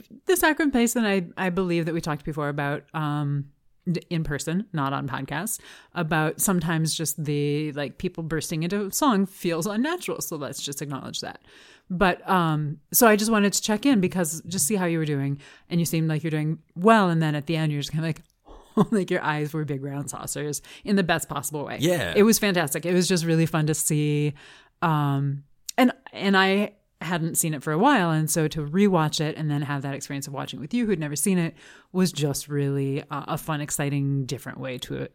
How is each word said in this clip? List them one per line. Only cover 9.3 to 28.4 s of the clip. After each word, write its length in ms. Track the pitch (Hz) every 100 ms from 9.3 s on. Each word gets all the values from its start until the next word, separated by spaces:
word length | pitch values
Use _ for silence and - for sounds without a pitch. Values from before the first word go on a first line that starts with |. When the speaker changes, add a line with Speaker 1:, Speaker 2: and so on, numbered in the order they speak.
| - 180 165 208
Speaker 1:
unnatural. 540 | 208 294 359 - 156
So 160 | - 156
let's 260 | 139 143
just 200 | - 143
acknowledge 380 | 147 143 - -
that. 200 | - - _ - - - -
But, 400 | 175 190 - -
um, 520 | 185 165 151 147 156 _
so 140 | - 233
I 100 | 214
just 140 | 220
wanted 240 | 220 202
to 80 | -
check 240 | - 208 277
in 140 | 233
because 420 | 180 180 160 156 170
just 200 | 180 -
see 80 |
how 100 | 208
you 140 | 180 165
were 80 | 156
doing, 340 | 139 139 139 - - _
and 100 | 170
you 60 | 165
seemed 220 | 165 160
like 120 | 156
you're 80 | 160
doing 280 | 156 151 160 _
well. 340 | - 202 226 185
And 140 | 165
then 120 | 160
at 120 | 147 147
the 100 | 156
end, 160 | 156
you're 80 | 147
just 120 | 143
kinda 140 | 156 160
like, 140 | - - _ -
<laughs> 360 | - - - 175
like 200 | 214 180
your 120 | 180
eyes 320 | 156 151 151
were 100 | 160
big 180 | 147 139
round 280 | 139 139 139
saucers 500 | - - 143 147 143 - -
in 120 | - 202
the 60 |
best 240 | 175 165 -
possible 340 | 143 - 151
way. 140 | 120 -
Speaker 2:
Yeah. 320 | 160 175 90
Speaker 1:
It 100 | 202
was 140 | 214 226
fantastic. 460 | 208 180 151 175
It 80 | 165
was 160 | 180 180
just 160 | 180
really 220 | 165 160 160
fun 200 | 160 151
to 60 |
see. 600 | 156 - 151 147 147 147 143 - - _ _
Um, 600 | 170 151 143 139 139 139 - _ - -
and, 140 | 247 - -
and 240 | 104 196 190
I 380 | 190 196 214 - _ _
hadn't 360 | 160 175 160 165
seen 180 | 165
it 80 | 147
for 80 | 156
a 60 | 156
while. 320 | 190 247 170
And 160 | 156 156
so 160 | 170